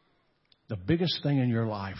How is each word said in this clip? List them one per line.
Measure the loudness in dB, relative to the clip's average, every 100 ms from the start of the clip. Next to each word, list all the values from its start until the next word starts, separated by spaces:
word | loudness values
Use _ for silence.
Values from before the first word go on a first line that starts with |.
| _ _ _ _ _ _ -10
the | -6
biggest | 0 2 2 0
thing | 0 2
in | 2
your | 2 0
life, | -2 -6